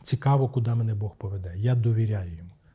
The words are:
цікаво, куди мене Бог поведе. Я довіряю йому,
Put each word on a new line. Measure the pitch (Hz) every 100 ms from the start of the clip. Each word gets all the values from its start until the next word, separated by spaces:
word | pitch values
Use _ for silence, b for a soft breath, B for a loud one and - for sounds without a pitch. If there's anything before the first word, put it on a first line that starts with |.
цікаво, | - - 139 139 131
куди | 127 117
мене | 117 113
Бог | 104 104 -
поведе. | 98 98 90 90
Я | 117
довіряю | 123 117 113 110 104 90 82
йому, | 87 - b